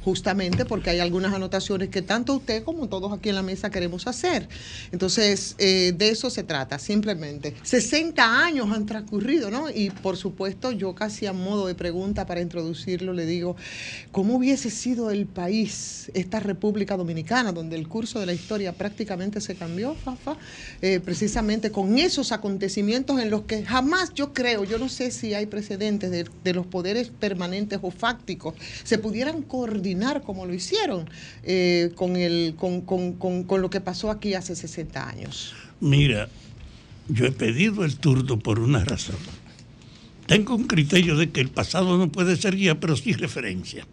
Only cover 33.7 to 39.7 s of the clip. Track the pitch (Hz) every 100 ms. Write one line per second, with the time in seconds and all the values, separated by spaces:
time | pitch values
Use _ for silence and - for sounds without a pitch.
33.7 | 190 196 180 214 214 214 190 185 175 165
34.7 | - 156 - 127 113 139 135 - - -
35.7 | - 147 139 147 107 110 - - - -
36.7 | - - - - 107 135 139 233 117 214
37.7 | 208 170 120 156 131 131 117 120 107 117
38.7 | 139 85 - - 92 - - - - -